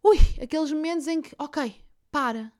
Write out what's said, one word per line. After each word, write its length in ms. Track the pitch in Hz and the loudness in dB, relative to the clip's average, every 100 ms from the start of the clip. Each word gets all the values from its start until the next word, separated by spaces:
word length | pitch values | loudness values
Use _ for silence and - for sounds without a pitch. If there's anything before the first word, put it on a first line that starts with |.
Ui, 140 | 403 392 - - | 4 6 6 6
aqueles 300 | 247 311 311 | -6 -6 -4
momentos 340 | 302 320 339 285 | -6 -6 -6 -6
em 140 | 330 | -6
que, 140 | - - | -8 -14
ok, 360 | 294 - 254 - - _ _ | -10 -8 -8 -10 -20 _ _
para. 400 | 294 254 226 220 _ | -6 -4 -6 -12 _